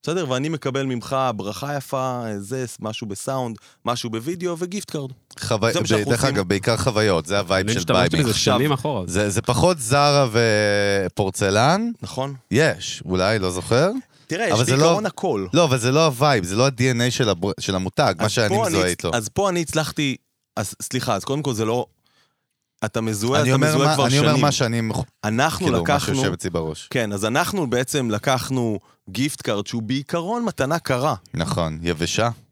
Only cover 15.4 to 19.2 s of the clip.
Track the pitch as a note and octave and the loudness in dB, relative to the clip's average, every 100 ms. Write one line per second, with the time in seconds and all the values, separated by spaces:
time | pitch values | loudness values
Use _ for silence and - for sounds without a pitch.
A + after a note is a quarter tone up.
15.4 | F#2 D3+ E3 B2+ A#2 C#3 D#3+ A#2+ D3 B2+ | 0 2 4 2 2 4 2 4 4 4
16.4 | F2 G2+ C3+ A#2+ C3 A#2+ A#2+ - A#2+ F2+ | 2 2 2 2 0 2 0 2 0 2
17.4 | F#2+ - - F#2+ F#2 - C3+ F2 G2+ B2+ | -2 -4 -4 -2 -2 0 0 2 0 2
18.4 | G#2+ F#3+ G#3+ G2+ F2+ F2+ F2 A#2+ | 2 2 2 2 0 0 -2 -2